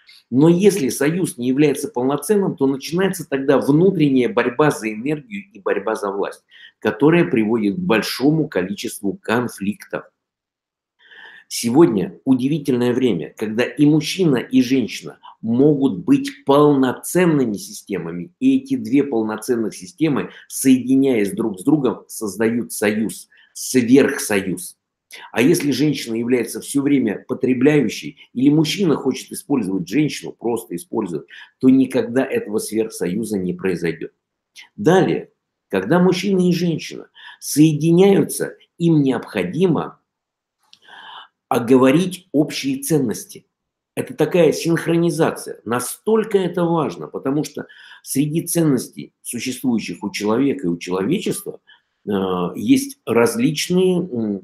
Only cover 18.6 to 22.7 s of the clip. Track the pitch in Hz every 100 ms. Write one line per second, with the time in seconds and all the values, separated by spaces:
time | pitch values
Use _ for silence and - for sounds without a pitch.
18.6 | 131 131 110 135 139 117 110 107 - 120
19.6 | 107 - 90 - 156 123 87 - - -
20.6 | 135 127 120 135 135 120 98 98 117 95
21.6 | - 151 123 92 - - 107 92 113 120
22.6 | 110